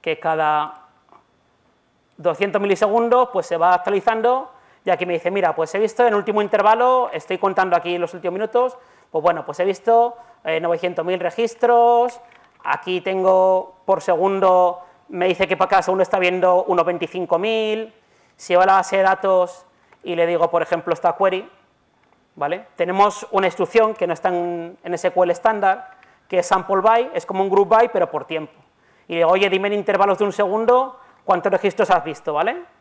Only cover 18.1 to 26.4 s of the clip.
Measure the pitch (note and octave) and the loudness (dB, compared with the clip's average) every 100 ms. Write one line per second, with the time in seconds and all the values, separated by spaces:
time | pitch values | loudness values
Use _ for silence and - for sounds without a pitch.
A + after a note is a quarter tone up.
18.1 | _ _ _ - F3 F#3+ F#3+ F3+ G3 F#3+ | _ _ _ 0 2 4 2 2 0 0
19.1 | F#3+ F#3+ F#3 F3+ - _ _ _ _ - | 0 2 2 0 -6 _ _ _ _ -10
20.1 | E3+ E3+ E3+ E3 E3+ E3 E3+ F3 E3+ F3 | -2 0 0 0 0 -2 -4 -4 -2 -2
21.1 | D#3+ G3 F#3 G#3+ _ _ _ _ _ _ | 0 0 0 -8 _ _ _ _ _ _
22.1 | _ _ - D3 F3+ - - E3+ F#3+ G#3 | _ _ -8 -6 -6 -10 -6 -4 2 0
23.1 | - A3 G3 F#3 - F3+ A3+ A3 G#3+ F3 | 0 -4 -2 -2 -2 0 2 2 0 -4
24.1 | D#3+ F#3+ F3 F3 F3 E3+ F#3+ F3 F3 F3+ | -2 -4 -2 -4 -8 -10 -14 -10 -4 -2
25.1 | F3 F3 F3 A3+ G#3+ G3 F#3+ - - _ | 0 0 2 0 0 0 -2 -6 -20 _
26.1 | _ _ F3+ | _ _ -4